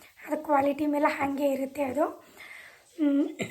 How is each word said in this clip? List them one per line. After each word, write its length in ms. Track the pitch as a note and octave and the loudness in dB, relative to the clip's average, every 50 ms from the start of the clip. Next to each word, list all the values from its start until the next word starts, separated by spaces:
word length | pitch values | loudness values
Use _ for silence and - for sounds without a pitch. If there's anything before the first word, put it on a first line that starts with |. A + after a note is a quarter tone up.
| - - _ - - | -20 -20 _ -18 -6
ಅದು 180 | - D4 D4+ D#4 | -4 -4 -4 0
ಕ್ವಾಲಿಟಿ 420 | D#4 D4 C#4 C#4 C#4+ C#4 C#4+ D4+ | 2 2 4 4 2 0 0 0
ಮೇಲೆ 200 | D4 D4 C#4+ D4+ | 0 2 2 2
ಹಾಗೆ 460 | D4+ D4+ D4+ C#4 C#4 C#4 C4+ D4 C#4 C4+ | 2 2 0 -2 -2 0 0 0 0 0
ಇರುತ್ತೆ 300 | C4 C4+ C4 - D4+ C#4+ | 0 -2 -6 -4 -4 -4
ಅದು. 240 | C4 A#3+ C#4 E4 - - - - - - - - - - - - - - - _ _ _ - | -2 0 0 0 0 -2 -8 -16 -20 -20 -20 -20 -20 -20 -20 -20 -20 -20 -20 _ _ _ 0
ಹ್ಮ್. 280 | D4+ C#4+ C#4 C#4 D#4 - - - - - | 2 4 4 4 2 0 -2 -6 -8 -8